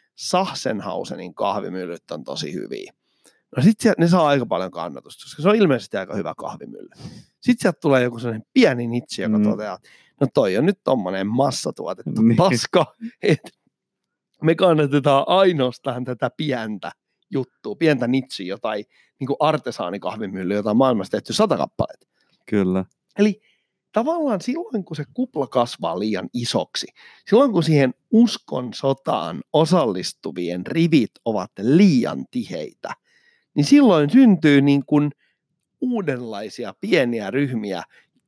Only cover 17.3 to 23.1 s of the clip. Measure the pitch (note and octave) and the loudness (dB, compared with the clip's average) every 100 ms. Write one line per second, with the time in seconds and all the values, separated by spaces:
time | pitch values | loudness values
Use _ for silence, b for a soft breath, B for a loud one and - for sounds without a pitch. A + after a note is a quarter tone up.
17.3 | - B2 _ - G#2 D#3+ C3+ A#2+ C3 B2 | -8 -8 _ -14 -2 0 2 0 -2 -2
18.3 | - F2+ G2+ A2 G#2+ G#2 _ _ _ C3 | -10 -10 -8 -6 -8 -10 _ _ _ -8
19.3 | C#3 D3+ D3+ A#2+ - F2 G2 F2+ F2+ G#2 | 0 0 0 -4 -8 -8 -8 -8 -8 -8
20.3 | F#2 F2+ G#2 G#2+ A2 C3+ A2+ F#2+ G2 - | -6 -4 -2 0 2 4 2 -2 -6 -4
21.3 | - G#3+ A#2 C#2 - - - _ _ _ | 0 0 0 -4 -4 -6 -8 _ _ _
22.3 | _ - - F#3 F#3 F#3+ _ _ | _ -4 0 0 0 -4 _ _